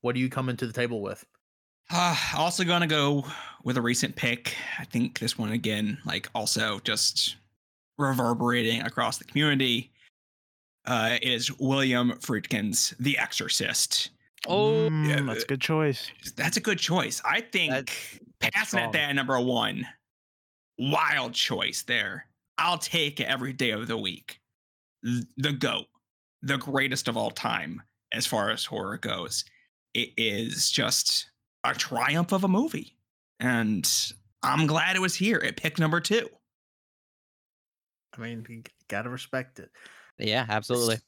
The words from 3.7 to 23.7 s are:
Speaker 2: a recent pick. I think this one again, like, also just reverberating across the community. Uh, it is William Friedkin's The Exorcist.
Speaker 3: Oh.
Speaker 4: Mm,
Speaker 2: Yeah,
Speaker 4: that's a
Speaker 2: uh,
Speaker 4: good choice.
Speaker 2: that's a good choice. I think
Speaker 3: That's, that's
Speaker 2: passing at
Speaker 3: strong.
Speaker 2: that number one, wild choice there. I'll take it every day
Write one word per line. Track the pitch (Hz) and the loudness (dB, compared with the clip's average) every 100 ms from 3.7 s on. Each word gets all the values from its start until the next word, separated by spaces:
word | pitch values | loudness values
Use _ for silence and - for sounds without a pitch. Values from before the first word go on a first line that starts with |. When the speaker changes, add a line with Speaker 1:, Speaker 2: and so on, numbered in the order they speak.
| 123 | 0
Speaker 2:
a | |
recent | 117 120 120 - | 2 2 0 0
pick. | 123 117 - - - - | 0 0 -4 -6 -8 -8
I | |
think | - 123 120 - | -4 0 0 0
this | 113 - | -4 -2
one | 107 | -2
again, | 113 110 107 107 120 | -2 -2 -2 -2 -4
like, | - 98 - | -4 -6 -4
also | - 107 - 110 101 | -4 -2 0 0 -2
just | - 107 - - - - _ _ _ _ _ - | -2 0 2 2 -2 -4 _ _ _ _ _ -2
reverberating | 139 127 120 117 120 120 113 117 | 0 4 2 4 2 4 2 2
across | - - 120 - | -2 0 0 -2
the | |
community. | - 147 151 139 131 117 - _ - _ _ _ _ _ _ _ - | -4 2 4 4 2 2 -2 _ -20 _ _ _ _ _ _ _ -2
Uh, | 123 110 120 | 0 2 2
it | 127 | 0
is | 117 120 135 | 0 -2 -2
William | 135 135 131 123 123 - | 0 2 4 4 2 0
Friedkin's | - 110 - 107 104 - - - | -2 -4 -2 -2 0 0 0 0
The | 131 131 | 0 0
Exorcist. | 117 - - - - - - - - _ _ - - | -2 -4 -2 -2 0 0 0 0 -2 _ _ -12 -2
Speaker 3:
Oh. | 190 214 147 151 | 2 4 4 2
Speaker 4:
Mm, | 156 151 | 2 2
Speaker 2:
Yeah, | 147 | 2
Speaker 4:
that's | 135 110 | 0 -4
a | 117 | -2
Speaker 2:
uh, | |
Speaker 4:
good | 135 | -2
choice. | - 156 156 127 - - - - | 0 2 2 0 -6 -12 -16 -2
Speaker 2:
that's | 156 - | -2 0
a | |
good | 220 190 | -2 -2
choice. | - 175 120 - | 0 0 0 -2
I | - 196 | 0 -2
think | 233 202 160 | 0 0 0
Speaker 3:
That's, | 135 131 - - - - _ | 0 -4 -8 -10 -16 -20 _
that's | - 202 | -2 0
Speaker 2:
passing | 214 196 | 0 0
at | 120 | 0
Speaker 3:
strong. | |
Speaker 2:
that | 156 147 | 0 0
number | 139 131 131 | 0 2 2
one, | 123 120 110 98 123 - _ _ _ _ _ _ _ - | 2 2 0 -2 -8 -12 _ _ _ _ _ _ _ -6
wild | 131 151 156 143 123 | 0 2 2 2 0
choice | 120 - 101 98 - | 0 0 2 0 -2
there. | - 120 104 143 - _ _ - | -2 0 0 -6 -12 _ _ -2
I'll | 165 175 | 0 0
take | - 170 147 147 | 0 0 0 -2
it | 131 | -2
every | 131 127 | 0 -2
day | 131 127 | 0 0